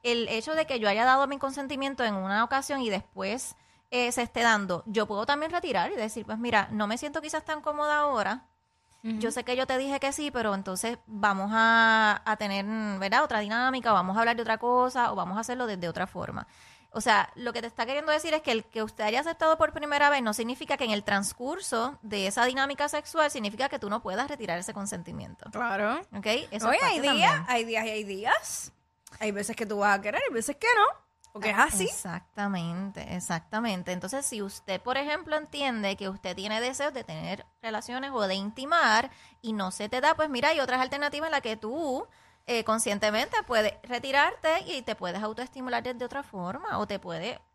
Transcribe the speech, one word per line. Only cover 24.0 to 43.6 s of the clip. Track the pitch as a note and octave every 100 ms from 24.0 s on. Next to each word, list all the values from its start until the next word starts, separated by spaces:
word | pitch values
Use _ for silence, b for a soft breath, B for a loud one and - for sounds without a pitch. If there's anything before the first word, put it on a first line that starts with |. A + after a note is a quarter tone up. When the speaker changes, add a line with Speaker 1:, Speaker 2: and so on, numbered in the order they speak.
Speaker 1:
puedas | - F#3+ C#4
retirar | C#4+ G#3 E3+
ese | F3+
consentimiento. | G3+ G3 E3+ E3+ - - - -
Speaker 2:
Claro. | G#3+ A#3+ G3 G#3 - G3
Speaker 1:
¿Ok? | G3 G#3+ A#3+ -
Eso | G#3+ A3
Speaker 2:
Oye, | E4
Speaker 1:
es |
Speaker 2:
hay | C5 E4
Speaker 1:
parte | C#4
Speaker 2:
días, | C4+ F#4
Speaker 1:
también. | D5 -
Speaker 2:
hay | A#3+
días | A3+ A3
y | A3
hay | G#3+
días. | G3+ F#3+ A#3 D#5+ - - - _ _ _ - -
Hay | G#3+
veces | G3+ G#3
que | A3 G#3+
tú | G#3
vas | G3+ G3
a |
querer, | G#3 C#4+ C5
hay |
veces | A#3 A3+
que | - A4+
no. | A#4 A4+ - _ _ _
Porque | G#3 G#3+
es |
Speaker 1:
Ah, | G#3
Speaker 2:
así. | D4 G#3
Speaker 1:
exactamente, | F#3+ - F#3 E3+ - - G3+ F#3+ E3+ F3 G3 G3 -
exactamente. | F3+ F3 E3 - G#3+ A#3 F#3 F3+
Entonces, | F3+ F#3 C4+
si | C#4+ A3
usted, | G3 - - F#3
por | A#3+ C4
ejemplo, | C#4+ D4+ D#4+
entiende | D4+ D4+ C#4+ C#4 A3+ G3
que | G3 G3
usted | G3 F#3
tiene | F3 G3+ A3
deseos | B3 C4 C#4+
de | C4
tener | - D#3 E3 F#3+ - _
relaciones | A3+ A3 - B3 C#4
o | B3+
de | G3
intimar | G3 G3+ A#3 C#4 E4+ C4 A3 C4 B B B
y | A3+
no | G#3+ F#3
se | - G#3
te | B3+
da, | D4
pues | D#4 D#4
mira, | B3 C#4+
hay | D#4+
otras | B3+ B3+
alternativas | C4 C#4 D4 D4 D#4+
en |
las | C#4+
que | B3 G#3+
tú, | G#3+ C#4+ D4+ B3+ G#4+ b b b -
eh, | A#3
conscientemente | A3 A3 A3 G3+ G#3+ G#3+ D4+ A4
puedes | G#4 A#3